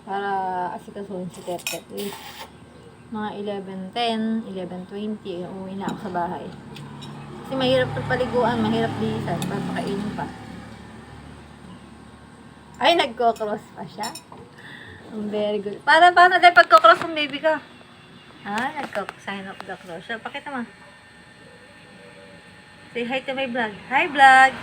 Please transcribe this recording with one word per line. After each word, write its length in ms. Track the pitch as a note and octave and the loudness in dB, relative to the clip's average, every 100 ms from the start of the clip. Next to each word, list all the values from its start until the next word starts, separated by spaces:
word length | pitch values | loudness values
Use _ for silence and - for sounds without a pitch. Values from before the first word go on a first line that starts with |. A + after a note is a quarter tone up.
para 260 | - G3 G3+ G3 F#3 F#3 F3+ - | -8 -6 -4 -2 -2 -4 -6 -8
asikasuhin 560 | - - G3 F#3+ F3+ | -14 -14 -10 -8 -10
si 80 | F3+ F#3 | -10 -8
Tep-Tep 400 | F3 - E3 - G3 | -8 -6 -10 -10 -10
is 160 | G3+ G3 - - - - - - - - - | -8 -10 -16 -16 -18 -18 -20 -20 -20 -20 -12
mga 320 | A3 G#3 G3+ | -8 -8 -6
eleven 480 | G3+ G3+ F#3 F#3+ F#3 A#3+ | -8 -8 -8 -10 -10 -4
ten, 480 | A#3 A3 A3 A3+ A3 | -2 -2 -2 -4 -4
eleven 320 | F#3 F3 F3+ | -10 -10 -10
twenty, 560 | F#3 G3+ G#3+ G#3+ G3+ F3 | -10 -8 -8 -8 -8 -10
eh, 80 | F3+ | -10
umuwi 320 | F#3+ F#3+ G3 | -10 -10 -8
na 80 | G3 | -6
ako 240 | - G#3+ | -6 -6
sa 0 | |
bahay. 320 | F3 F3 F3+ - - - - - - - - - - | -4 -4 -6 -10 -14 -16 -16 -16 -16 -16 -16 -16 -16
Kasi 100 | - C4+ | -8 -2
mahirap 320 | B3+ C4 B3+ B3+ B3 | 2 2 2 -2 -2
paliguan, 480 | B3+ B3 A#3 A#3 A#3+ | 0 0 2 2 2
mahirap 320 | A3 A3+ A3+ A3 | 0 0 0 -2
bihisan, 400 | A3 A3 A3 A3+ G#3+ | -4 -4 -4 -4 -4
papakainin 640 | G3+ F#3 B3 A#3+ G3+ G#3 | -4 -4 -4 -4 -4 -6
pa. 160 | - G#3+ - - - - - - - - - - - - - - - - - - - - - - - - - | -6 -10 -10 -16 -16 -16 -18 -18 -20 -18 -18 -18 -18 -20 -20 -20 -20 -20 -20 -20 -20 -20 -20 -20 -20 -20 0
Ay, 160 | B3+ E4+ | 4 4
nagko-cross 640 | C#4+ A3+ A#3 A3+ G#3+ G#3+ - - | 2 2 0 2 -4 -6 -8 -14
pa 120 | F#3+ | -14
siya. 240 | F3+ A3 - - - - - - - - - - A3 | -10 -10 -10 -18 -20 -20 -20 -18 -18 -18 -20 -14 -10
Ang 160 | G#3 | -6
very 320 | G#3 G#3 G#3 | -2 -2 -2
good. 160 | G3+ G3+ - | -4 -6 4
Para, 240 | D#4 F4 | 8 10
paano 240 | F4+ F4+ F#4 | 10 8 10
tayo 80 | F4 | 8
pagko-cross 480 | F4 E4+ E4 D#4+ E4+ E4 | 8 10 10 10 8 4
ng 80 | D#4+ | -4
baby 240 | D4 C#4 | -4 0
ka? 240 | D4+ D4+ - - - - - - - - | 0 0 -4 -20 -20 -20 -20 -20 -20 -14
Ah, 320 | G3+ G#3 C4 D4+ | -8 -4 -4 -6
nagko-, 320 | C4 G#3+ F#3 - | -8 -6 -8 -10
sign 240 | - G3 F#3+ | -10 -10 -10
of 80 | F#3+ | -14
the 100 | F#3 F#3 | -12 -14
cross. 240 | F#3+ E3+ | -12 -14
So, 160 | - A3+ | -10 -10
pakita 320 | B3 C#4 C#4+ | -10 -12 -10
mo. 160 | C4+ A#3 - - - - - - - - - - - - - - - - - - - - - - | -8 -10 -12 -20 -20 -20 -20 -20 -20 -20 -20 -20 -20 -20 -20 -20 -20 -20 -20 -20 -20 -20 -20 -12
Say 160 | A#3+ A#3 | -6 -4
hi 160 | C4+ | -4
to 80 | C4 | -4
my 160 | C4 C4+ | -6 -4
vlog. 240 | A#3+ A3 F#3+ - | -4 -4 -6 -2
Hi, 180 | C4 F4 | 0 0
vlog! 400 | C#4+ C4+ C4 C4 B3 | 6 8 10 8 4